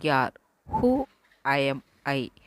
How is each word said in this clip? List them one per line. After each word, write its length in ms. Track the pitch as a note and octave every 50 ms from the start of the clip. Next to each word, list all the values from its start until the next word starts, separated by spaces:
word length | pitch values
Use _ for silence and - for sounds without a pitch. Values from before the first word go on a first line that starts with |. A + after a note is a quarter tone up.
யார், 360 | D#3 D3+ C#3+ C3 B2 - - - _ _ _ _ _
Who 240 | - - - - B3 B3+ C#4+ C4 - _ _ _ _ _ _ -
I 180 | C3+ C#3 C#3+ C#3
Am 140 | C#3 C3+ C3+ - _ _ _ - C#3
I. 100 | C#3 C#3 A#2+ - - _ _